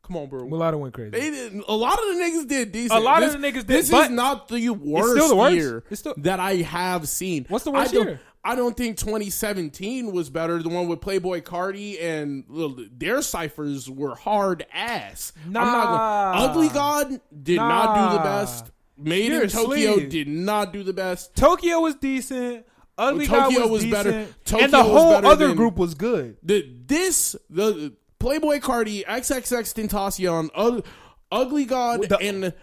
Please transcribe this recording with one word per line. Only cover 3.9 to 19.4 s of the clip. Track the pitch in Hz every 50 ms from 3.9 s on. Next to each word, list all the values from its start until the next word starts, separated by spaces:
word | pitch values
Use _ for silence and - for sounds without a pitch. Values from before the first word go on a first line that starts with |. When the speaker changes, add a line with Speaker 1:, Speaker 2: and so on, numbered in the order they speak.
Speaker 2:
but | 175 269 320
Speaker 1:
is | 254 247
not | 240 247 269 277 - - -
the | 226 240 226 247
worst | 220 196 143 147 147 165 208 240 247
Speaker 2:
still | 285 311 311
the | 240
worst. | 190 226 294 359
Speaker 1:
year | 170 156 131 117 117 - -
Speaker 2:
It's | 208 -
still | - 202 - 151
Speaker 1:
that | 143 185 190 185
I | 180 196 196
have | 180 165 160 - 175 180 180 180 175 156 -
seen. | - - 180 190 170 147 127 -
Speaker 2:
What's | 185 254 -
the | 320
worst | 277 269 262 262
Speaker 1:
I | 247
don't, | 247 214
Speaker 2:
year? | 180 156 131 - _ _ _ -
Speaker 1:
I | 202 247
don't | 254 247 240 226
think | - 247 226 208
twenty | - - 214 214 220 208 202
seventeen | - - - 208 208 190 170 147 - - 190 208 254 262 240 214
was | 185 180 165 135
better. | 135 165 165 165 170 170
The | 156 165
one | 170 175 175
with | 170 170 165
Playboi | - 202 196 190 175 185 185 165
Carti | - - 175 175 180 196 196 202 202 208 196 156
and, | 170 165 160 156 147 143 139 135 123 -
well, | 131 160 165 147 131 127 113 101 123
their | 120 - 175 233 285
ciphers | - - - 180 165 151 - - 151 143 143 139 123 127
were | 131 135 147 139 117
hard | - - - 214 202 196 190 185 160 160 _
ass. | - 170 208 240 233 175 110 98 - - - - - 160 151
I'm | 170
not | 196 233 240
gonna, | 240 240 233 233 233 226
Speaker 2:
Nah. | 226 220 220 208 208 202 190 180 190 240 285
Speaker 1:
Ugly | - 330 311 311
God | 254 285 285 285 294 294 285 277 262 - _ _ - 147
did | 135 151 175
not | 170 226 233 233 233 226 226 214
do | 208 196 185 175
the | 170
Speaker 2:
Nah. |
Speaker 1:
best. | 160 - 196 202 208 - 120 120 113 - _ _ _ _ _
Made | 139 147 156 170 190 220 277
Speaker 2:
You're | 240 240